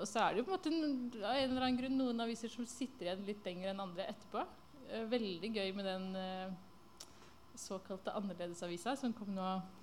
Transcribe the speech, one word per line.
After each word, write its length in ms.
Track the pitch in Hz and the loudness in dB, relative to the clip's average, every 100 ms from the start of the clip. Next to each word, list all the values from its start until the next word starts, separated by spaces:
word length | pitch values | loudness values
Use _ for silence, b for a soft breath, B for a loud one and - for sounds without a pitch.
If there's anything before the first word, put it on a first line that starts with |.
og 60 | 208 | -2
så 160 | 233 | 4
er 80 | 180 | 4
det 80 | 175 | 4
jo 60 | 262 | 2
på 40 | |
en 40 | 370 | 0
måte 160 | 320 | 2
n-, 480 | 330 302 262 247 233 | 2 4 2 0 -2
av 160 | 202 269 | 2 4
en 140 | 269 | 4
eller 160 | 254 254 | 4 6
annen 120 | 247 | 4
grunn 200 | 262 262 | 4 4
noen 240 | 254 233 | 4 4
aviser 260 | 233 226 226 | 2 0 -4
som 160 | - 233 | -4 -6
sitter 440 | - 254 - 175 | -4 -4 -2 -2
igjen 160 | 190 202 | 0 -2
litt 180 | 208 196 | -4 -4
lenger 240 | 180 190 | -2 -2
enn 140 | 196 | -2
andre 240 | 190 175 - | -2 -2 -4
etterpå. 320 | 208 - 220 349 - - - 262 | -6 -4 -4 -4 -6 -18 -16 -6
Eh, 160 | 220 220 | -4 2
veldig 380 | 247 208 170 208 | 2 2 0 0
gøy 160 | 214 190 196 | 2 2 2
med 100 | 190 | 0
den, 220 | 190 190 190 | 0 0 0
eh, 800 | 185 185 190 180 - - - - B B B B - - | -2 -2 -4 -6 -10 -20 -20 -16 B B B B -18 -12
såkalte 540 | - 190 - 190 - - | -4 -4 -2 -4 -2 -2
annerledesavisa 800 | 202 175 175 175 175 175 233 269 | -2 -2 -4 -4 -4 -2 0 2
som 160 | 247 | 2
kom 160 | 220 202 190 | 0 -2 0
nå, 160 | 185 185 180 - | 2 2 -2 -10